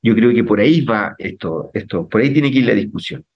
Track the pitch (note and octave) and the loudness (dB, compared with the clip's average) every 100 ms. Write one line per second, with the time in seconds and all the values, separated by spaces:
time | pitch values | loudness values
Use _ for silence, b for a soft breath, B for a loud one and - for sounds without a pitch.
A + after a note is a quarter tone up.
0 | A2+ A2+ A#2+ A#2+ A2 G#2 C3 D#3+ B2 A2 | 2 4 4 4 2 2 4 2 2 -2
1 | G2 - F#2+ - F2 D#2+ - - G#2 F#2 | -4 -8 -12 -8 -8 -6 -8 -10 -6 -8
2 | E2 A2 C3+ D3 C#3 C3 A#2+ G#2+ G#2 - | -4 -2 0 0 2 2 2 0 -2 -10
3 | - C3+ _ | -10 -14 _